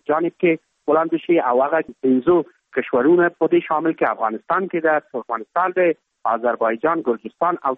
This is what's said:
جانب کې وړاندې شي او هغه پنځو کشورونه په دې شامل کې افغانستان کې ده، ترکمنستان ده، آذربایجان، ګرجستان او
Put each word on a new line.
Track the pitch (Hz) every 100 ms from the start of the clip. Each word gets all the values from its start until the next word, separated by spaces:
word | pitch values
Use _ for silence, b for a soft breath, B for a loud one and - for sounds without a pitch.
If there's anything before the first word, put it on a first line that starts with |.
| -
جانب | 156 170 -
کې | 170 160 _ _ -
وړاندې | 156 160 160 -
شي | 170
او | 123 123
هغه | 143 160 - -
پنځو | 131 127 123 175 - b _ 131
کشورونه | - 127 139 175 170 -
په | 160
دې | 170 -
شامل | 156 165 156
کې | 117
افغانستان | 107 110 107 - 175 190
کې | 170 160
ده، | 151 -
ترکمنستان | 123 - 113 107 170 180 185
ده، | 175 156 _ _ 107
آذربایجان، | 113 120 110 113 113 156 165 131
ګرجستان | 113 - - 170 -
او | 135